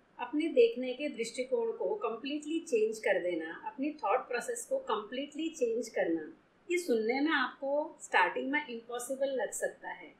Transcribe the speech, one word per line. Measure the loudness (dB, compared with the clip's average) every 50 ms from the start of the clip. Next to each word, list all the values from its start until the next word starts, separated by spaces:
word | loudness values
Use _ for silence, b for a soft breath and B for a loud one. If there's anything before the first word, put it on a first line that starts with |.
| _ _ _ -10
अपने | -8 -2 0 0 0 4
देखने | 8 8 8 8 8 2 -2 -4 -4
के | -4 -4 -4
दृष्टिकोण | -2 -4 -6 -6 -4 -4 -2 0 0 0 0 0 -2
को | -2 -2 -2 0
completely | 0 -2 -4 -4 -4 -4 -4 -4 -4 -4 -2 -2 -2
change | -2 0 2 2 4 2 0 0
कर | 0 2 2 2 2
देना, | 0 -2 -2 -4 -6 -8 -8 -10
अपनी | -10 -6 -2 -4 -4
thought | -2 -2 0 2 2 2
process | 2 0 -4 -4 -2 -4 -6 -6 -4
को | -4 -4 -4
completely | -2 -2 -4 -4 -4 -4 -6 -6 -6 -6 -6 -4 -4 -4
change | 0 0 0 0 2 0 -2 -2
करना, | -2 0 0 2 0 -2 -2 -6 -12 -18 _ _ _ _ _ -2
ये | -2 0
सुनने | 2 2 2 2 4 2 2 2
में | 2 2 2
आपको | 2 2 0 -2 -4 -2 0 0 0 0 -2 -6 -12 -10
starting | 2 4 4 4 4 2 0 -2 0
में | 0 -2 -2 -2
impossible | -8 -10 -8 -8 -8 -6 -4 -4 -2 0 0
लग | 0 0 0 -2 -2
सकता | -2 -2 -4 -4 -4 -6 -10 -10
है, | -10 -10 -12 -18 -20 -20